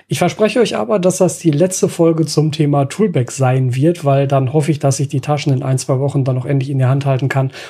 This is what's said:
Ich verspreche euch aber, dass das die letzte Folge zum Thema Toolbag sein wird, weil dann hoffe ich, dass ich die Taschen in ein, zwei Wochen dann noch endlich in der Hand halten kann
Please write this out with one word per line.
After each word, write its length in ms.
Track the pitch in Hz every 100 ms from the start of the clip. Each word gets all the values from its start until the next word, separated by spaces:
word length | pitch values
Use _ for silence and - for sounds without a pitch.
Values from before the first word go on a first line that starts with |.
| -
Ich 100 | 151
verspreche 400 | 180 - 214 254
euch 160 | 220 214
aber, 240 | 220 214
dass 200 | 185 180
das 200 | 180 -
die 100 | 170
letzte 380 | 143 185 - 190
Folge 380 | - 165 165 156
zum 260 | - 156
Thema 380 | 147 147 143 139
Toolbag 420 | - 208 156 123
sein 420 | - 131 131 131
wird, 300 | 127 151 175
weil 240 | 139 139 139
dann 240 | 139 135
hoffe 200 | 151 143
ich, 80 | 147
dass 200 | 139 135
ich 80 | 139
die 140 | 135
Taschen 320 | - 147 143
in 100 | 131
ein, 140 | 131 131
zwei 220 | - 131
Wochen 260 | 139 143 131
dann 100 | 127
noch 100 | 127
endlich 260 | 139 131
in 60 | 139
der 120 | 127
Hand 160 | 139 135
halten 240 | 135 135
kann 220 | 135 135 - -